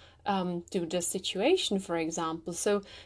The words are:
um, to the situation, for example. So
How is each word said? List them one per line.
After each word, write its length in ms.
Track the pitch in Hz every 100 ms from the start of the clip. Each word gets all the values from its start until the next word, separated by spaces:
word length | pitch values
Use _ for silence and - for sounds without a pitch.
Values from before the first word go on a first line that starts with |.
| - - -
um, 360 | 196 180 175 170
to 160 | 190 170
the 160 | 180
situation, 800 | 170 190 - 185 240 370 - 196
for 160 | 190 170
example. 560 | 160 165 165 165 170
So 300 | 170 214 202 202 -